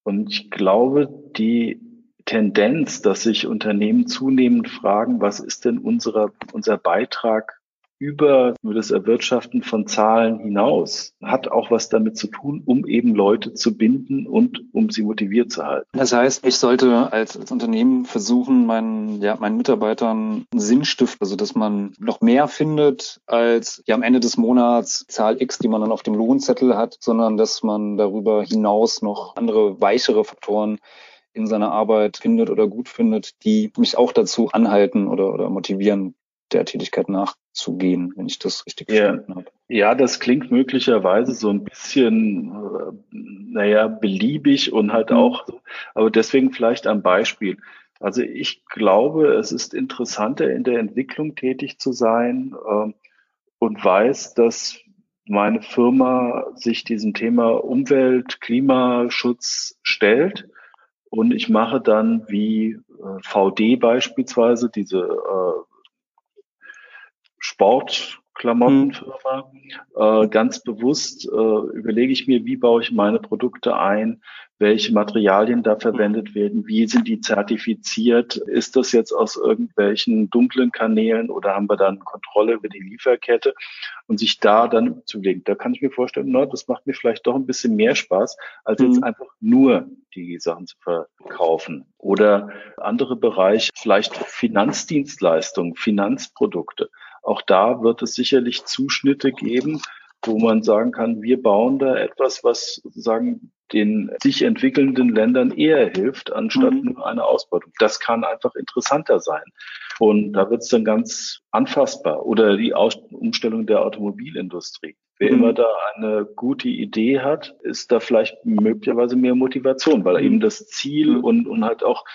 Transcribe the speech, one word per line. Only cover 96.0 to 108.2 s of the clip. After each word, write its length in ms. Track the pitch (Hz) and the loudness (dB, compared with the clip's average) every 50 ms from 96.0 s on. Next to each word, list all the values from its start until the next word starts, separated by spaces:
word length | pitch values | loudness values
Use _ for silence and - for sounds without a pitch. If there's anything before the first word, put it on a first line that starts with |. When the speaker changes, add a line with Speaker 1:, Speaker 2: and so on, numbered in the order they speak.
| 98 107 135 135 - - _ - - 101 92 87 - - - - - - _ _ - - - - | 0 -2 -2 -4 -8 -14 _ -2 -2 -2 -2 -8 -10 -10 -8 -8 -8 -8 _ _ -20 -20 -20 -10
Speaker 1:
Auch 200 | - 107 107 - | -6 -4 -4 -4
da 420 | - - 98 92 104 117 127 123 113 | 0 2 4 4 4 4 0 2 0
wird 180 | 117 117 - 120 | 0 0 0 -6
es 100 | 113 - | -6 -4
sicherlich 500 | - 123 - 139 127 120 120 120 - - | -4 0 2 2 2 2 0 -4 -6 -8
Zuschnitte 680 | - - - 135 143 - - - 139 139 139 - 135 131 | -8 -6 -6 -4 -4 -4 0 0 0 0 0 -2 -4 -2
geben, 480 | - - 110 120 127 139 151 156 143 - - - - - _ _ _ - | -2 -6 -2 -2 -2 -2 -2 -6 -6 -10 -14 -18 -20 -20 _ _ _ -6
wo 160 | 117 110 110 | -4 0 2
man 240 | 113 113 110 110 110 | 2 2 2 2 2
sagen 300 | 113 104 107 117 123 - | 2 2 2 2 -2 -2
kann, 280 | - 113 117 117 107 | -2 -4 -4 -4 -4
wir 220 | 107 117 127 123 - | 0 0 0 2 4
bauen 340 | 107 101 104 117 127 135 | 2 4 4 4 2 0
da 200 | 135 135 131 127 | 0 0 0 0
etwas, 440 | - 101 - - - 135 131 - - - | 0 -2 -4 -2 -2 -2 -2 -2 0 0
was 300 | 120 117 - - - - | 0 0 0 -6 -10 -14
sozusagen 760 | - _ - - 120 107 113 113 113 123 123 117 - - - _ _ _ _ - | -14 _ -18 -18 -6 -4 -2 -2 0 -2 -4 -4 -6 -12 -20 _ _ _ _ 0
den 380 | 107 104 104 107 107 95 - - - - | 0 2 2 0 0 -2 -4 -8 -2 0
sich 200 | 139 135 - 143 | 0 2 2 0
entwickelnden 720 | 120 110 - 131 131 131 147 139 135 123 131 123 120 110 | 0 2 2 0 0 2 2 2 2 2 2 2 2 2
Ländern 380 | 107 110 120 127 127 123 131 | 2 2 4 4 2 2 0
eher 380 | - - 151 156 160 139 113 90 | 0 0 2 4 4 4 4 2
hilft, 420 | - 92 101 131 - - - - | 0 -2 -2 -2 -4 -6 -10 -8
anstatt 420 | - 110 110 110 - 131 131 131 131 | -6 -6 -6 -2 2 2 4 4 2
Speaker 2:
Mhm. 200 | 139 139 - - | 0 -2 -4 -6
Speaker 1:
nur 120 | - - | -6 -6
eine 200 | - 117 - - | -6 -4 -2 0
Ausbeutung. 480 | - - - - - 90 87 - _ _ - | 0 0 0 0 -4 -4 -4 -4 _ _ 0
Das 200 | 110 107 - - | 0 0 2 -4
kann 240 | - - 117 117 | -4 -2 -2 -2